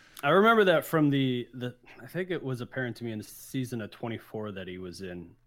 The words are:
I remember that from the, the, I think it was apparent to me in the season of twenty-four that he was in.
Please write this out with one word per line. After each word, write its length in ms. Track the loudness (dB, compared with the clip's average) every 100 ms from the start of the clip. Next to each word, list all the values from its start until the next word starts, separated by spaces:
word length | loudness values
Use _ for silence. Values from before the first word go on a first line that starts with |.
| _ -4
I 80 | 4
remember 340 | 6 8 6
that 220 | 6 4 4
from 240 | 2 4
the, 360 | 4 2 -2 -6
the, 220 | -10 -10 -10 -20 -20
I 40 | -10
think 240 | -8 -6
it 120 | -6
was 200 | -4 -6
apparent 340 | -6 -6 -6 -6
to 80 |
me 80 | -8
in 60 | -8
the 60 |
season 580 | -10 -16 -8 -6 -4 -6
of 80 | -8
twenty-four 600 | -8 -8 -8 -10 -10 -8
that 140 | -8 -10
he 120 | -10
was 240 | -12 -10
in. 280 | -10 -10 -14 -20